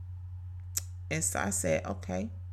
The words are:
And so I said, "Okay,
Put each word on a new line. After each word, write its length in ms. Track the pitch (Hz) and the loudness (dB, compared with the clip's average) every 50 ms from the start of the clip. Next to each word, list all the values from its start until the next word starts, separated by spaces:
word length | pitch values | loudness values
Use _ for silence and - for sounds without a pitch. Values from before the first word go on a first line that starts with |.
| - - - - - - - - - - - - - - - - - - - - - - | -6 -8 -6 -8 -6 -6 -6 -6 -6 -6 -6 -6 -8 -4 -4 -4 -4 -4 -8 -8 -2 0
And 140 | 170 160 160 | 0 2 2
so 160 | - - - | 4 4 4
I 100 | - 196 | 4 4
said, 340 | 190 - - 165 - 156 - | 2 4 6 6 6 4 4
"Okay, 440 | - - - - - 92 92 214 226 - - - - | 0 -4 -4 -2 -2 0 0 0 -2 -4 -6 -6 -8